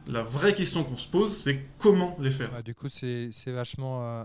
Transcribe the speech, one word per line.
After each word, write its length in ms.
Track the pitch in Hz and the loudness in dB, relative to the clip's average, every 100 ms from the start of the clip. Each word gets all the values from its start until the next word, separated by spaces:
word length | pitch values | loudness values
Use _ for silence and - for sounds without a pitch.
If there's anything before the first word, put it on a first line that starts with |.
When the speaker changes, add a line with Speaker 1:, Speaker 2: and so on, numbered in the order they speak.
| - | -6
Speaker 1:
La 160 | 117 | -4
vraie 320 | 113 135 185 | -4 2 4
question 300 | 196 180 175 | 4 2 0
qu'on 140 | 139 123 | -2 -4
se 100 | - | 0
pose, 280 | 175 214 196 | 2 2 2
c'est 300 | 139 139 - - | -2 -2 -4 4
comment 380 | 208 190 180 180 | 6 8 4 0
les 100 | 135 | -2
faire. 220 | 135 117 | -2 -4
Speaker 2:
Ouais, 100 | 120 | -6
du 120 | 113 | -10
coup, 140 | 120 139 | -10 -10
c'est, 400 | - 127 123 120 | -6 -4 -4 -4
c'est 200 | 107 - | -8 -8
vachement, 520 | 123 120 - 131 127 | -6 -6 -6 -6 -4
euh, 200 | 120 117 | -6 -6